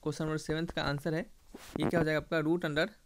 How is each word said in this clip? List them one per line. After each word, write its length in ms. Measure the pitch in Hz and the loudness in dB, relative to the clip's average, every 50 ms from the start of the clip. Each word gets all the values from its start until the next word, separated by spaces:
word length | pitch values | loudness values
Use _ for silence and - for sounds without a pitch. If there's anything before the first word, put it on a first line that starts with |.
| - | -4
क्वेश्चन 200 | 156 147 - 156 | -4 -4 -2 -4
नंबर 140 | 156 156 156 | -2 -2 -4
सेवन्थ 320 | 156 - 156 160 165 170 | -2 -2 -2 -2 -2 -2
का 120 | - 160 151 | -2 -2 -2
आंसर 300 | 143 143 143 - 170 160 | -2 -2 0 0 0 -2
है, 120 | 160 - - - - - - - - - - - - | -2 -4 -6 -12 -20 -20 -20 -18 -18 -16 -8 -4 0
ये 100 | - - | 0 2
क्या 100 | - 170 | 4 2
हो 60 | 160 | 2
जाएगा 140 | 156 156 151 | 2 2 0
आपका, 200 | 147 - 170 165 | 0 0 0 2
रूट 240 | 151 151 170 175 175 | 4 4 2 2 2
अंडर 240 | 160 147 147 165 214 - - _ | 0 2 2 0 0 -2 -14 _